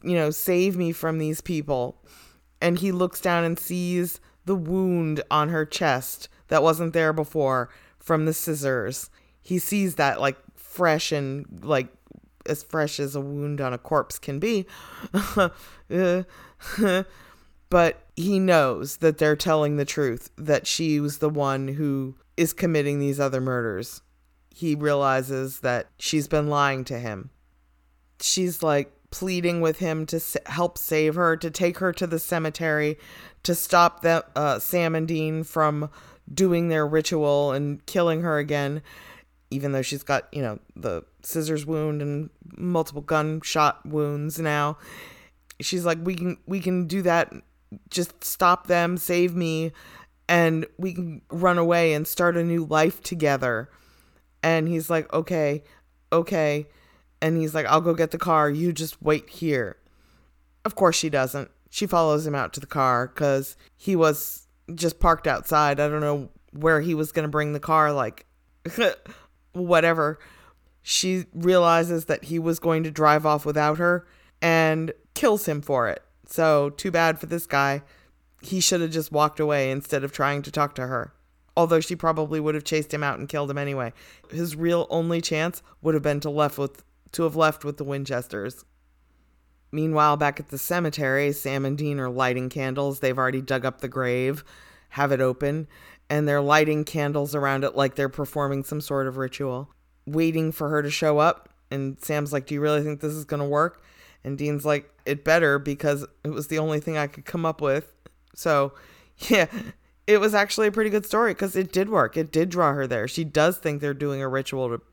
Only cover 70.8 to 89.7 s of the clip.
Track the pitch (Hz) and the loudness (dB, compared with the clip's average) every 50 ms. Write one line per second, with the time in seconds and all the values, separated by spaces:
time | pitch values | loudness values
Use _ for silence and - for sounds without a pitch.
70.8 | _ - - - - 185 185 185 175 - - 160 170 180 185 180 175 170 165 165 | _ -4 -2 0 0 0 0 -2 -4 -6 -8 -2 2 6 6 6 8 6 6 4
71.8 | 165 170 175 165 165 - 160 - - 143 165 165 165 165 165 - - 170 165 160 | 4 2 0 -4 -2 -2 -4 -4 -4 -4 -4 -2 0 0 -2 0 0 0 0 0
72.8 | 165 160 147 156 156 151 151 151 151 151 151 147 - 147 147 151 151 151 151 160 | 0 -4 -2 4 6 6 6 6 4 2 0 0 0 -2 0 2 2 2 2 2
73.8 | 175 175 175 175 - _ _ _ _ _ _ - - 165 165 165 160 160 156 160 | 2 2 2 2 -2 _ _ _ _ _ _ -2 2 2 4 4 4 4 2 0
74.8 | 160 160 - _ _ _ - - 302 240 208 208 - 180 147 147 143 - 143 127 | -2 -4 -8 _ _ _ -8 0 2 4 4 4 0 -2 -4 -4 -2 -2 0 0
75.8 | 117 104 80 - _ _ _ _ _ - - - 165 160 151 147 143 143 143 - | 2 0 -2 -4 _ _ _ _ _ -12 -2 0 4 4 4 4 2 0 -4 -4
76.8 | - 190 170 165 165 165 156 156 - 156 170 170 165 - - 139 139 139 139 143 | -6 -2 0 2 2 2 2 0 -4 -8 -6 -8 -6 -2 0 0 2 2 0 -4
77.8 | - - - _ _ _ _ _ _ _ _ _ - - 190 185 175 - 190 175 | -6 -12 -20 _ _ _ _ _ _ _ _ _ -10 -6 -4 0 0 2 2 2
78.8 | 170 160 160 165 151 - 151 147 151 151 151 - 156 151 147 139 135 131 135 139 | 0 -2 -2 -4 -4 -2 0 2 2 2 2 0 0 0 2 2 0 0 -2 -4
79.8 | 139 - 147 139 135 143 - - 135 139 143 143 143 147 - 156 147 139 - - | -4 -4 -4 -2 -4 -4 -4 -2 0 0 0 -2 -6 -6 -2 0 0 0 -2 -6
80.8 | 127 127 131 120 117 - _ _ _ _ _ _ _ _ - 170 170 165 165 160 | -6 -4 -4 -6 -6 -8 _ _ _ _ _ _ _ _ 2 2 4 6 6 4
81.8 | 160 - 180 160 - 165 160 156 156 147 156 156 151 156 151 151 147 - 160 156 | 2 0 -6 -2 0 0 0 0 -2 -2 -2 -2 -2 -2 -2 -2 -4 -2 -2 -2
82.8 | 147 151 156 143 143 143 127 - 120 143 - 147 143 139 139 143 143 143 139 135 | -2 -2 -4 -4 -4 -4 -4 -4 -8 -6 -4 -4 -4 -4 -4 -4 -4 -4 -4 -6
83.8 | 123 117 - - - - - - _ - - 160 170 170 151 151 165 170 170 170 | -6 -8 -10 -14 -20 -20 -20 -20 _ -12 -6 -6 -6 -4 -4 -2 0 2 2 2
84.8 | - - - 165 165 170 170 165 165 - 160 151 160 175 175 - - _ - _ | 0 0 -2 -2 0 0 0 -2 -2 -2 -2 0 0 -2 -4 -8 -14 _ -20 _
85.8 | - 160 156 151 139 151 143 143 143 151 143 151 147 143 - - 139 135 - - | -2 0 0 2 2 0 -2 -2 -2 -4 0 0 0 0 0 -2 -6 -6 -6 -10
86.8 | - _ _ _ _ - - - 165 160 151 160 160 156 151 - - 147 143 - | -20 _ _ _ _ -14 -4 0 0 0 2 4 2 2 2 0 -6 -10 -8 -6
87.8 | 147 139 139 139 135 135 135 123 123 - - 104 98 120 127 - - _ _ _ | -6 -6 -4 -6 -4 -4 -4 -6 -6 -6 -8 -6 -6 -8 -10 -12 -20 _ _ _
88.8 | _ _ _ _ _ _ _ _ _ _ _ _ _ _ _ _ _ _ | _ _ _ _ _ _ _ _ _ _ _ _ _ _ _ _ _ _